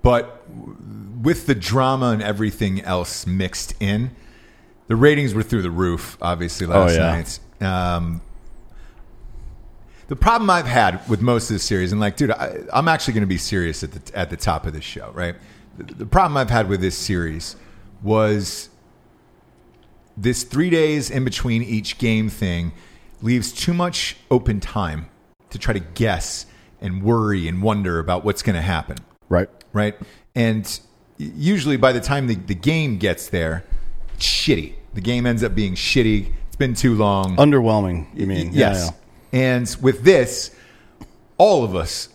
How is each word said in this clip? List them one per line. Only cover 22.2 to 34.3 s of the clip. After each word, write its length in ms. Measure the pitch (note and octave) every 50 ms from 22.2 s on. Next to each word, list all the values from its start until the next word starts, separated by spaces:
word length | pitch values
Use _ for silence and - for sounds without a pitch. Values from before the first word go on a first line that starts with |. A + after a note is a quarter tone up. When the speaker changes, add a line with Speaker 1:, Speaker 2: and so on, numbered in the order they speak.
| A2 G#2+
Speaker 1:
thing 440 | - - G#2+ F#2 F2 E2+ E2+ E2 - - - - - - - - - -
leaves 300 | - A2+ B2 B2 G#2+ -
too 200 | - - - E3+
much 440 | F3 F3 F3 F3 E3+ - - - - - _ _
open 260 | B2+ B2+ B2+ - G#2+ G2+
time 500 | - - - A2 G2 D#2+ D2+ D#2 D#2+ - _ _ _ _ _ _ _ _
to 80 | - A2
try 140 | - -
to 80 | G#2+ G2
guess 680 | E2 - E2+ - A2+ A2 F#2+ - - - - - - - - - - _ _ _
and 200 | - F#2+ F2+ G2
worry 440 | F#2+ A2 A#2 A#2 A2 G#2 G2+ F#2+ E2
and 160 | D#2+ E2+ F#2
wonder 360 | G2 A2 G#2+ G#2 G2 F#2 E2+ E2
about 260 | D#2+ F2 F2+ F2+ -
what's 180 | G#2 G2 -
gonna 180 | - A#2+ F#2+ E2+
happen. 360 | D#2+ G2 F2+ D#2 D2 - C2+ - - _ _ _ _ _
Speaker 2:
Right. 200 | F#2 F2 F#2+ - _ - - _
Speaker 1:
Right? 240 | - G#2 G#2+ G#2 G#2 - - - - - _ _ _
And 300 | B2 A#2 A2+ A2 A2 G2+ - - - _ _ _ _ _ _ _ -
y-, 120 | D2+ D#2 -
usually 400 | - C#3+ F3 G#3 F#3 B2+ D3+ C#3
by 160 | A#2 B2 C3
the 80 | B2 A#2+
time 260 | G2+ - C#3+ C#3+ C3+
the, 80 | A#2+ A2+
the 200 | F2+ F#2 F#2 G2+
game 440 | E2+ F2+ C#3 D#3+ E3 D#3 C#3 A2 F2+
gets 300 | G#2 G2 E2+ - - -
there, 360 | - F2+ E2 D#2+ D#2+ F2 - - - - - - - - - - -
it's 120 | - -
shitty. 480 | -